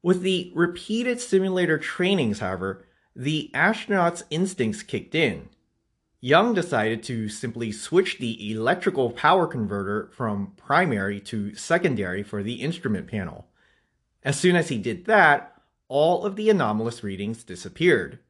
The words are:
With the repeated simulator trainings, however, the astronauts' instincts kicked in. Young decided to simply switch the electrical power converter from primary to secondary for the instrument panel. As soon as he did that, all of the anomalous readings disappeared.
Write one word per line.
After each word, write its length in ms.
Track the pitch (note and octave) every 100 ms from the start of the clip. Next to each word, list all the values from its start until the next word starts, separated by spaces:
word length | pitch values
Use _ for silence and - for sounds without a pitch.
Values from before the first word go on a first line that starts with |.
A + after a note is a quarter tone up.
With 200 | E3+ F#3
the 300 | F#3 F#3 F3+
repeated 640 | E3 F3 F3 - A3+ B3 A#3+
simulator 580 | - F#3+ F#3+ F#3 E3+ D3+
trainings, 600 | - - F3+ G3 A#2 G#2
however, 480 | F#2+ F#2 F#2+ F#2+ _ _ _ -
the 340 | C3 D#3 -
astronauts' 720 | C3+ F3 G#3+ - G3 E3+ E3+ -
instincts 540 | D#3 F#3+ - A2 G#3+
kicked 320 | - A#2 - D#3+
in. 320 | C#3+ D#2+ - _ _ _ _ _ _ _
Young 340 | B2+ D#3 A3+
decided 480 | G#3 - B2+ A2 A2
to 240 | - A#2 G#2+
simply 440 | - B2 A#2 A2+
switch 460 | G#2 - E3+ F#3 -
the 340 | A#2+ A2 G#2
electrical 580 | A2 A#2 F#3 G3 C3+ A#2+
power 380 | - D3+ F#3 E3
converter 600 | B2+ G#2 G2+ G2 G#2 -
from 380 | - A#2 G2+ G2 -
primary 600 | - D3 F3+ G#2+ G2 G2+
to 340 | - A2 G2+ -
secondary 680 | - E3+ F3 A#2 F#2 F#2
for 220 | G2+ G#2
the 180 | G2+ B2
instrument 460 | C#3+ F3 B2 G2 -
panel. 400 | G#2+ F2 - - _ _ _ _ _ _ _
As 160 | C#3+ D3
soon 160 | F3+
as 140 | F3 D#3
he 100 | A#2
did 280 | G#2+ G#2 -
that, 540 | A3 D#3+ C#3+ - _ _ _ _
all 360 | C3+ D#3+ F3+
of 120 | G#3 G3
the 140 | G#3+
anomalous 520 | G3+ A#2 G#2+ A2+ A2+
readings 400 | G#2 F#2+ G2+ A2+
disappeared. 800 | - F2+ G2 - E3+ B2+ F2 -